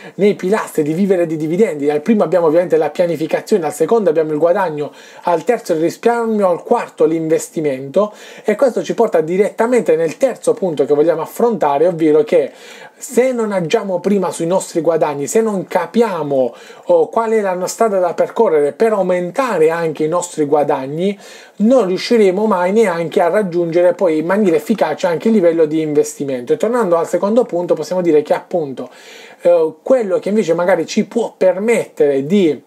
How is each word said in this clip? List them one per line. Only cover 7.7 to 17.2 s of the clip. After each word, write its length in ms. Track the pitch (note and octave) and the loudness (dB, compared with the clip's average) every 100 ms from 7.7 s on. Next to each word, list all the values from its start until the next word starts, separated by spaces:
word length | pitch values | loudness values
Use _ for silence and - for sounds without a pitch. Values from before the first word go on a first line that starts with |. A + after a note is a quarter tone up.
| C3 C#3 C#3 G#3 - - - | -4 -4 -2 -2 -6 -20 -8
e 100 | - | -4
questo 280 | G3+ C4+ G#3+ | 0 0 0
ci 120 | D#3+ | -4
porta 260 | F3 A3+ F3 | 0 2 2
direttamente 760 | D#3 F#3 G3+ - A3+ B3 F3+ D#3+ | 0 0 0 0 0 0 2 0
nel 200 | E3 C3+ | 0 0
terzo 380 | C4 - - | -2 0 -2
punto 300 | - F#3+ D3 | -2 -2 -2
che 100 | C3+ | 0
vogliamo 260 | D3 E3 D#3+ | 2 2 0
affrontare, 680 | D#3 - A#3+ G3+ D3+ C#3+ E3+ | -4 -2 -2 0 0 2 0
ovvero 360 | E3+ D#3+ D3+ | 2 2 4
che 300 | D3+ F3 C3+ - - - - - | 4 2 0 -6 -20 -20 -20 -20
se 300 | - A#3 C4 | -4 0 0
non 200 | A#3+ A3 | 0 -2
agiamo 480 | G3 E3 A3+ G3+ F3+ | -2 0 -2 -2 -4
prima 320 | F#3 G3+ F3+ | 0 0 0
sui 140 | - E3 | -4 -2
nostri 340 | F#3 - F3 | -2 -2 -2
guadagni, 480 | D#3+ E3 D#3+ C#3+ C#3 | 0 0 0 -2 -2
se 120 | A3+ | 0
non 260 | A3 G3 D#3 | 0 -2 -4
capiamo, 840 | F#3 E3+ A3 A#3 F3 D3 C3+ B2 - - - - | -4 -2 0 0 -2 -2 0 0 -4 -18 -14 0
oh, 220 | F3 D#3 | 2 2
qual 220 | - | 0